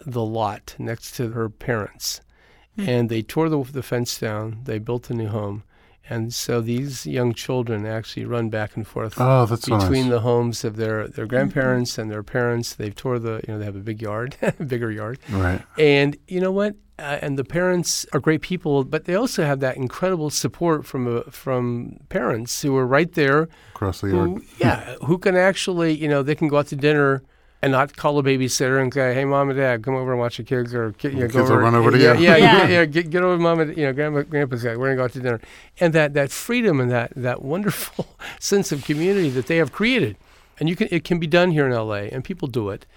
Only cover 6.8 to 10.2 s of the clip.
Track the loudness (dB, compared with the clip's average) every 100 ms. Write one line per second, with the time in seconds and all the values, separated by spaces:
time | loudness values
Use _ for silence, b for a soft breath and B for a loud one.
6.8 | -6 -10 -6 -2 -2 -2 -4 -4 -2 -4
7.8 | -4 -6 -8 -10 -6 -4 -4 -4 -6 -8
8.8 | -10 -8 -8 0 4 4 4 0 0 2
9.8 | 2 2 2 2